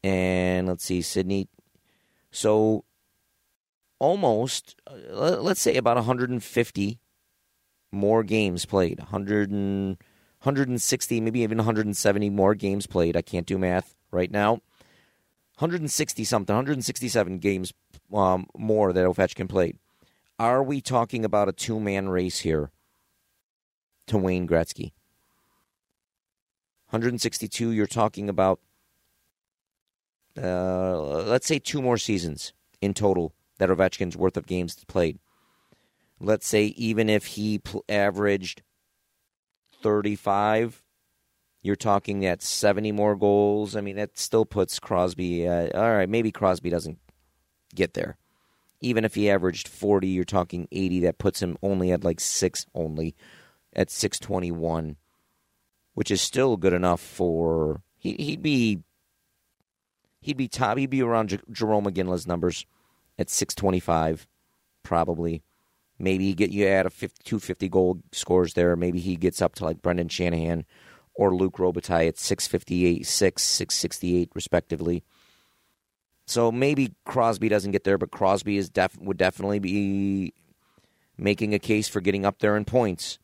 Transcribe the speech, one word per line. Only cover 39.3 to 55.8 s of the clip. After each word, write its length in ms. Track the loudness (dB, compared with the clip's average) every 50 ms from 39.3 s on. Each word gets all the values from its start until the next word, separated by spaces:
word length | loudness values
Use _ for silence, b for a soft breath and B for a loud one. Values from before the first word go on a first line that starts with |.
| _ _ _ _ _ _ _ _ _ _ 0
thirty-five, 1000 | 2 2 2 2 0 -4 -2 0 0 2 2 2 2 2 2 0 -2 -6 -14 _ _ _ _ _ _ _ _ _ _ _ _ _ _ _ _
you're 160 | _ -2 -2
talking 440 | 0 2 2 2 2 2 -2 -4 -2
that 200 | 0 -2 -2 -2
seventy 500 | -4 -6 -6 0 2 2 2 2 0 -2
more 240 | -2 0 2 2 2
goals. 600 | 2 4 4 6 6 4 4 2 0 -2 -4 -6
I 60 | -6 -8
mean, 140 | -6 -6
that 200 | -8 -8 -8 _
still 300 | -10 -8 0 2 2 2
puts 320 | 2 2 0 0 0 -2 -10
Crosby, 680 | -6 -2 0 2 2 0 0 -4 -4 -2 -2 0 0
uh, 220 | 0 0 0 0 0 0
all 160 | 0 2 2
right, 180 | 4 2 2 2
maybe 240 | 0 0 0 0 -2
Crosby 380 | 2 2 2 2 2 -2 -2
doesn't 280 | -2 -2 -4 -6 -12 -14 _ _ _ _ _ _ _ _ _ _ _ _ _ _ -2
get 180 | -2 -2 -2 _
there. 240 | -6 -6 -6 -8 _ _ _ _ _ _ _ _ _ _ _ _ _
Even 240 | -2 0 0 2 2
if 100 | 0 0
he 140 | 2 2 4
averaged 400 | 2 4 2 0 -2 -2 -8 -12
forty, 400 | -12 -4 0 2 2 4 2 2
you're 160 | 0 0 -2
talking 440 | 0 0 -2 -2 -2 -4 -10 -8 -8 -4
eighty. 280 | -2 -2 0 0 2
That 180 | 2 0 0 _
puts 240 | -2 -2 0 0 -4
him 160 | -4 -6 -4 -2
only 300 | -2 0 0 2 0 0
at, 100 | 2 0
like, 180 | -2 -2 -2
six, 440 | -4 -4 -2 0 0 0 -2 -2 -12 _ _
only 400 | -6 -6 -4 -4 -4 -6 -6 -6 b b b b b b b b b b b _
at 160 | -2 -2 -2
six 280 | -2 -4 -4 -4 -4 -6
twenty-one, 800 | -8 -6 -4 -4 -4 -4 -4 -4 -2 -2 -2 -2 -4 -6 -10 -14 _ _ _ _ _ _ _ _ _ _ _ _ _ _ _ _